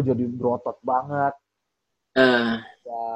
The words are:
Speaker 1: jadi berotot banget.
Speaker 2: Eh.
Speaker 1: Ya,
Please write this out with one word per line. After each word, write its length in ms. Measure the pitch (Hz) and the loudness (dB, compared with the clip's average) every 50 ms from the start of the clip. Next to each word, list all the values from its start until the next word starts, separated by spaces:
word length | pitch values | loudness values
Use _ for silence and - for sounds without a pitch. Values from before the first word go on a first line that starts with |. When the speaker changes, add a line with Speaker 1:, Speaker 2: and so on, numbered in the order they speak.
| 143 | 2
Speaker 1:
jadi 180 | 131 127 117 123 | 2 0 0 -2
berotot 540 | 120 120 127 117 120 120 120 - 127 117 - | -4 -4 -2 -2 -2 -2 -2 -4 -8 -10 -6
banget. 540 | - 123 139 127 131 143 147 143 139 139 - - _ _ _ _ _ _ _ _ _ _ _ _ _ _ - | -4 -2 -2 -2 -2 -2 -2 -2 0 -2 -2 -6 _ _ _ _ _ _ _ _ _ _ _ _ _ _ 4
Speaker 2:
Eh. 380 | 131 131 127 123 120 117 117 117 113 110 - - _ - | 4 6 6 6 4 2 0 -2 -4 -6 -12 -20 _ -16
Speaker 1:
Ya, 240 | 123 117 117 117 117 113 | -12 -8 -8 -6 -6 -6